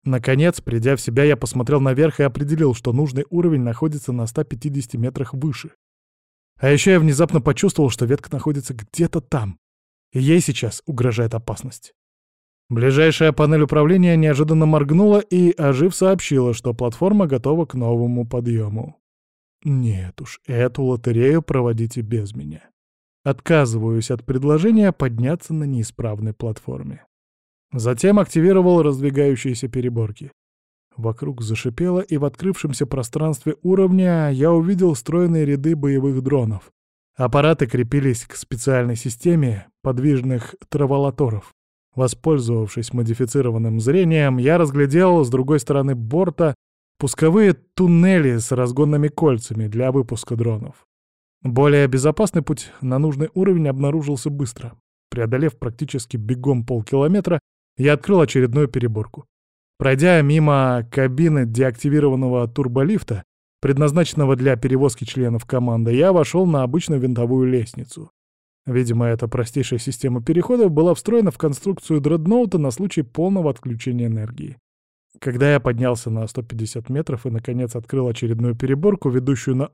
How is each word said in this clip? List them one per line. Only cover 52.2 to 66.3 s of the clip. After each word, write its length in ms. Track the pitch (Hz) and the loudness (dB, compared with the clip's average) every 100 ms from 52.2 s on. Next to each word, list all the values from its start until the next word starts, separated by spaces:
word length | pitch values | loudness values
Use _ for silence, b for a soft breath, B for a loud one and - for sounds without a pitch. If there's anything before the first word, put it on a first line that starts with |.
| 214 175 | 0 0
путь 300 | 139 147 - - | -2 -4 -8 -8
на 160 | 127 131 | -4 0
нужный 320 | 156 139 156 | 0 -2 -4
уровень 340 | - 196 175 151 | 0 2 2 2
обнаружился 640 | 135 143 160 143 143 156 | 0 0 0 -2 -4 -4
быстро. 480 | 143 127 - 117 - _ _ _ | -4 -6 -8 -16 -18 _ _ _
Преодолев 480 | 120 113 127 151 - | -6 -2 0 -2 -2
практически 580 | 127 117 147 135 - 120 | -8 -8 -8 -8 -8 -8
бегом 500 | 107 123 131 127 117 | -6 -4 0 -2 -2
полкилометра, 720 | 123 104 135 143 202 185 165 - _ _ - | -4 -2 0 2 0 0 -2 -4 _ _ -2
я 160 | 135 | 2
открыл 280 | 147 - 196 | 2 2 2
очередную 480 | 147 135 127 131 147 | 4 2 2 2 0
переборку. 560 | 131 120 107 107 - - _ _ _ _ - | 0 -4 -4 -8 -12 -20 _ _ _ _ -4
Пройдя 440 | 135 135 170 170 | 0 4 4 4
мимо 640 | 143 156 151 139 131 123 117 | 4 4 4 4 2 0 -2
кабины 540 | 139 131 127 165 151 120 | 0 0 2 2 2 0
деактивированного 1000 | 113 131 117 147 147 143 131 131 123 120 | 0 0 0 0 2 2 2 0 0 -2
турболифта, 760 | 120 131 123 143 214 - 107 - _ _ _ | -2 -2 0 0 0 -4 -8 -10 _ _ _
предназначенного 800 | 135 135 147 151 165 - 139 127 | 0 2 2 2 0 0 0 2
для 180 | 131 123 | 2 0
перевозки 480 | 135 131 139 - | 0 2 0 -2
членов 420 | 117 - 123 117 - | -8 -4 -2 -2 -4
команды, 480 | 123 123 113 117 | -2 0 0 0
я 200 | 123 175 | 2 4
вошел 320 | 180 143 | 4 2